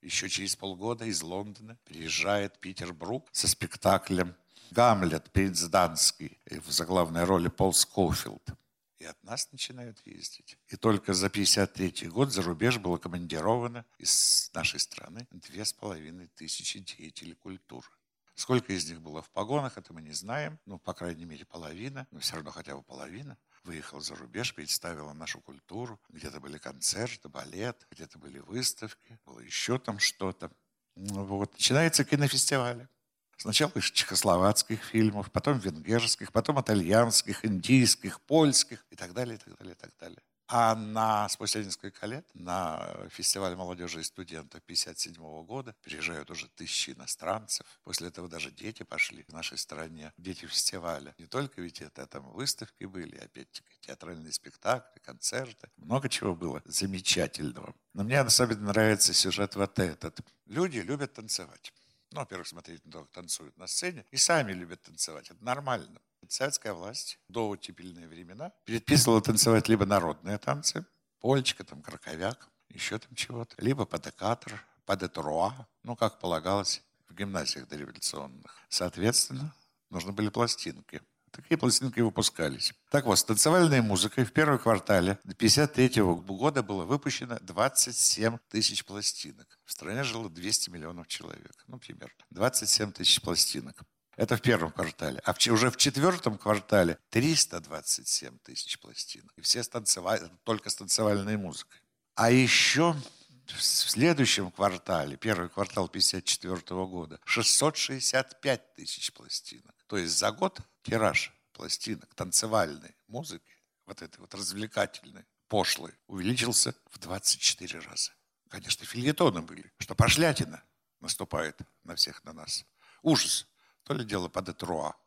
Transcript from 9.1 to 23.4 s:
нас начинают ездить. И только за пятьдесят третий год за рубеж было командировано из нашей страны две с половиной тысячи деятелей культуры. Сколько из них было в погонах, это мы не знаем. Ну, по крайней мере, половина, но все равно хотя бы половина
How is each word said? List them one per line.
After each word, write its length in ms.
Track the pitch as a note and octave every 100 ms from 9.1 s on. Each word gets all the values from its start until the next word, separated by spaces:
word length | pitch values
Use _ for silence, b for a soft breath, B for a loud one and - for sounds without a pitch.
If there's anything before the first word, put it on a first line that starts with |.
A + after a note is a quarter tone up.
| D#2+
нас 280 | G2 B2 -
начинают 480 | C3+ - B2+ B2 G#2 -
ездить. 520 | - - - - - _
И 80 | -
только 360 | A2+ G#2 -
за 160 | F#2+ F#2+
пятьдесят 440 | - F#2+ - G2
третий 340 | - F#2 - E2+
год 240 | F2 C#3
за 100 | A2+
рубеж 360 | F2 E2 A#2 A#2+
было 200 | F#2 E2+
командировано 880 | F2+ F2 E2+ D#2+ E2+ A#2+ A#2+ A#2+ A#2 _
из 500 | - - - - -
нашей 260 | - D#2+ -
страны 480 | - - - F#2 -
две 340 | F2+ - F2+ A2
с 80 |
половиной 540 | - G#2+ E2+ D#2 F2 F2
тысячи 520 | _ D#2+ - - -
деятелей 540 | F#2+ - D#2 - -
культуры. 520 | E2 - F#2 _ B1+ - _ _ _ _ -
Сколько 360 | - B2+ -
из 180 | F#2+ D#2
них 120 | E2
было 200 | D#2+ D2+
в 80 | D2+
погонах, 480 | - G#2 D3 C3+ -
это 160 | -
мы 80 | E2+
не 120 | D#2
знаем. 440 | D2+ F#2+ C3 D3+ D#3 -
Ну, 140 | F#2+
по 140 | -
крайней 320 | F2+ F2 D#2+ E2+
мере, 180 | D2+
половина, 640 | - E2+ D#2+ E2 B2 C#3 C3
но 100 | D#2+
все 160 | - E2
равно 140 | D2
хотя 220 | - D2+
бы 100 | C#2
половина 540 | C#2 C2 C#2 F#2 C#3+ -